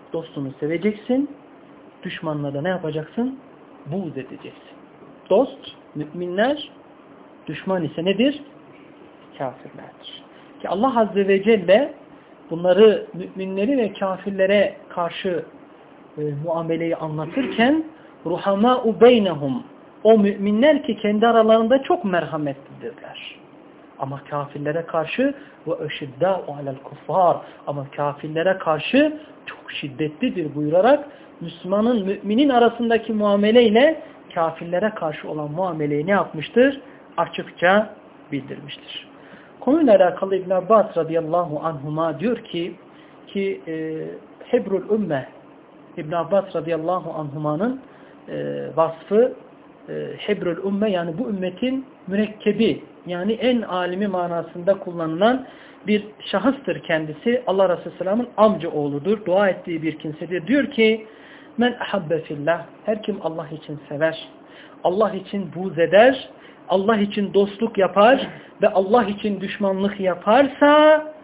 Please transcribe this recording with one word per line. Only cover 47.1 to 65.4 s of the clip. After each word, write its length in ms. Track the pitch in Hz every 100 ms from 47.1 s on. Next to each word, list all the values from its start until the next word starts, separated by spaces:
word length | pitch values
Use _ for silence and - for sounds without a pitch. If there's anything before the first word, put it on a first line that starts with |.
anhumanın, 680 | 160 147 147 151 151 240 269 - - - - -
e, 360 | 147 143 143 139 135
vasfı, 580 | 160 - - 208 262 - - - - - -
e, 180 | - 73 -
Hebrul 500 | - 185 175 165 196
Ümme, 240 | 196 220
yani 260 | 180 170 160
bu 120 | 247
ümmetin 560 | 196 185 185 254 269 - - 180
mürekkebi, 760 | 202 208 - 214 208 214 135 - - 175
yani 280 | 175 196
en 280 | 220 240 240
alimi 460 | 202 180 180 180 208
manasında 640 | 185 175 170 165 180 175
kullanılan 720 | 196 185 170 160 160 220 262 - - - - 190
bir 200 | 208 - -
şahıstır 640 | - 196 233 - - 151
kendisi. 600 | - 160 156 147 233 247 180
Allah 300 | 190 185 170
Resulü 160 | 170 -
Selam'ın 300 | 180 220 240 -
amca 320 | 214 170 165
oğludur. 560 | 151 147 143 165 214 185
Dua 240 | 185 202
ettiği 340 | 175 180 165
bir 160 | 156 151
kimsedir. 480 | 160 151 165 175 160
Diyor 240 | 277 262
ki, 360 | - 220 220 - - - - - -
"Men 200 | 240 240
ahabbe 400 | - 202 156 160
fillah", 440 | - 147 147 170 - - -
her 180 | 214
kim 140 | - 196
Allah 260 | 160 160 151
için 320 | 156 - 143 -
sever, 400 | 143 160 151 - - - - - -
Allah 280 | 165 190 208
için 400 | 185 - 202